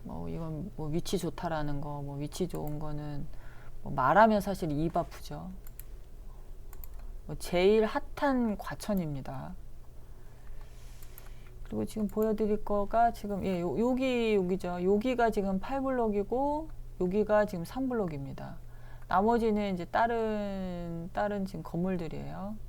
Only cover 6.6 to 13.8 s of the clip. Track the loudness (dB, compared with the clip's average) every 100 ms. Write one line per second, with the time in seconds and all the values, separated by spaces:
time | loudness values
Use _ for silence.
6.6 | -10 -8 -8 -8 -8 -8 -8 -8 0 6
7.6 | 8 8 6 0 -4 0 2 4 2 0
8.6 | -4 -6 0 0 0 -2 -4 -6 -6 -8
9.6 | -10 -10 -12 -12 -12 -12 -14 -12 -8 -8
10.6 | -8 -12 -12 -12 -12 -12 -12 -12 -14 -12
11.6 | -8 -4 -4 -2 -2 2 2 2 2 2
12.6 | 2 0 2 4 4 2 -4 -2 0 0
13.6 | 0 2